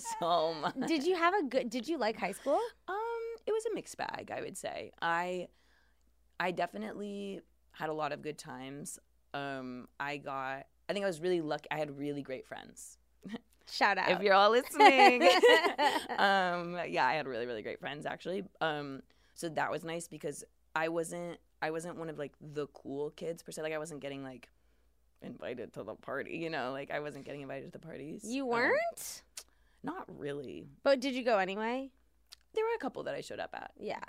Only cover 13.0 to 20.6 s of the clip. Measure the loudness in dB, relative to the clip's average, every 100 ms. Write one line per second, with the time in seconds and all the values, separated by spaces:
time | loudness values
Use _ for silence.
13 | _ _ -14 -14 _ _ -8 2 4 4
14 | 2 4 6 8 8 6 4 10 10 12
15 | 10 10 8 10 10 10 6 4 2 2
16 | 0 4 4 6 2 0 -4 -4 -2 2
17 | 4 2 -2 -4 -4 -4 -6 -6 -8 -6
18 | -6 -6 -6 -6 -6 -2 -2 -2 -6 -10
19 | -14 _ _ -8 -6 -2 -2 -2 -4 -8
20 | -8 -10 -8 -8 -14 _